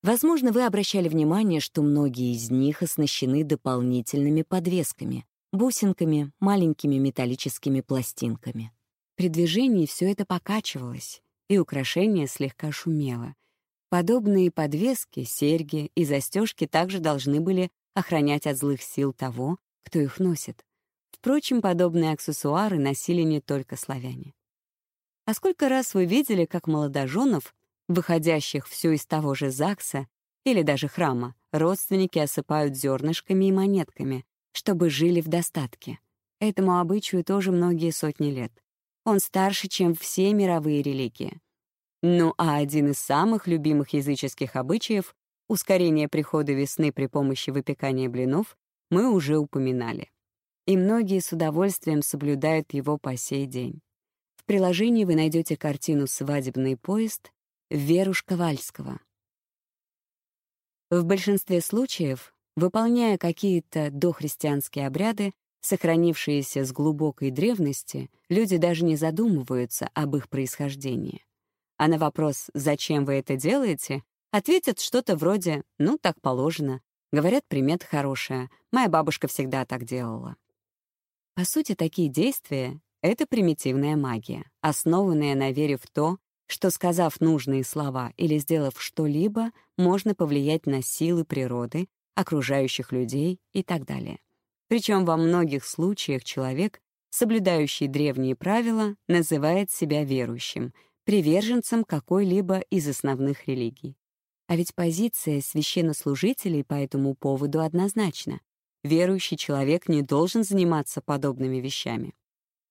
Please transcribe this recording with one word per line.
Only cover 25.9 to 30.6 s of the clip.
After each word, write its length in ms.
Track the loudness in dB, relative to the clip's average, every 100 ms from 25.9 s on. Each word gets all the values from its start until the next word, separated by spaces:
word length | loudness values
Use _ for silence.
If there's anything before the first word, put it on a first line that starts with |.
вы 120 | 2 4
видели, 400 | 2 2 2 2
как 200 | 0 0
молодоженов, 880 | 0 0 -2 -2 0 2 0 -2 _ _ _ -2
выходящих 800 | 0 2 2 2 0 0 -6 -8
все 260 | -2 0
из 120 | 0 0
того 300 | -2 -2 -2
же 160 | -2
загса 560 | 0 -2 -2 -6 -8 -8 _ _ _ 0
или 180 | 2